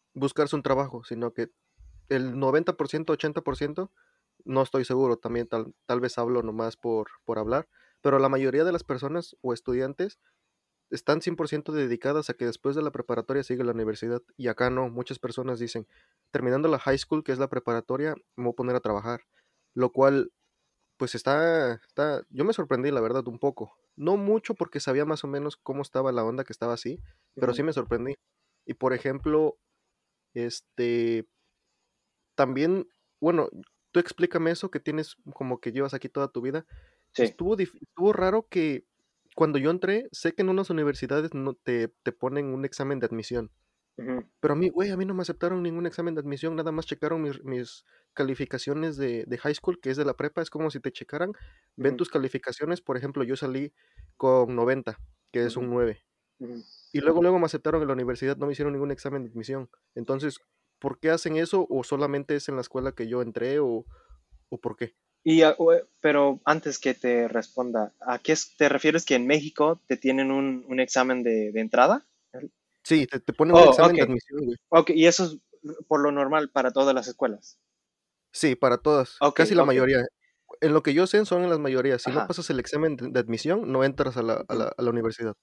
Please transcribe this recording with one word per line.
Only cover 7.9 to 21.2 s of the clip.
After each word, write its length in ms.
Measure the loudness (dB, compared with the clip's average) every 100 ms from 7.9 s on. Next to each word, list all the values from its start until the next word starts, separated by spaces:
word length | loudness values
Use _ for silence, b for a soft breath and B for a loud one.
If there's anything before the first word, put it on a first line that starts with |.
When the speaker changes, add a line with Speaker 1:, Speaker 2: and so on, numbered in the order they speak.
| _
Speaker 1:
pero 180 | 2 4
la 100 | 4
mayoría 360 | 2 0 2
de 80 | 0
las 120 | 0
personas 520 | -4 -6 -6 -8 -10 -10
o 100 | -6
estudiantes 680 | -6 -4 -4 -4 -4 -8 -8 _ _ _ _ _ _ -12
están 320 | -10 -2 -2
cien 140 | -2
por 140 | -4 -4
ciento 240 | -6 -4
dedicadas 580 | -4 -2 -2 -2 -2 -4
a 40 |
que 120 | -4 -4
después 300 | -4 -4 -2
de 60 |
la 100 | -4
preparatoria 500 | -6 -6 -4 -2 -4
siga 220 | -4 -4
la 80 | -2
universidad, 500 | -2 -4 -4 -4 -6 _ -8
y 100 | -6
acá 240 | 0 0
no, 180 | 0 -4
muchas 300 | -6 -10 -8
personas 400 | -8 -8 -6 -6
dicen, 300 | -6 -8 -12 _ _ _ _
"Terminando 380 | -4 0 2 2
la 100 | 0
high 180 | 0 -2
school, 260 | 0 -4
que 80 | -2
es 80 | -4
la 80 | -2
preparatoria, 680 | -4 -4 -4 -4 -4 -4 -6 _ -6
me 80 |
voy 80 | -6
a 40 | -4
poner 200 | -2 -2
a 40 |
trabajar", 420 | -2 -4 -4 -8 _ _ _ _ _
lo 160 | -2 -2
cual, 400 | 4 4 4 -2 _ _ _ _ _ _ -10
pues, 200 | -8
está, 580 | -4